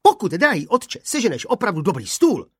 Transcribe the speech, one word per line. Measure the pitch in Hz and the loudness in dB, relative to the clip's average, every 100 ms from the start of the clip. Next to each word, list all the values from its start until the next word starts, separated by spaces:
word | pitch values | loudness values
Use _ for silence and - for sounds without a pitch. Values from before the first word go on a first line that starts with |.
Pokud, | - - 196 | 4 4 -4
drahý | 175 294 180 147 | 0 0 0 0
otče, | 247 - - | -2 -2 -14
seženeš | - 302 226 127 - | -6 -2 0 -2 -4
opravdu | 240 220 160 | -2 -2 -2
dobrý | 151 131 101 | -2 -4 -8
stůl | - 339 165 85 | 0 2 2 -6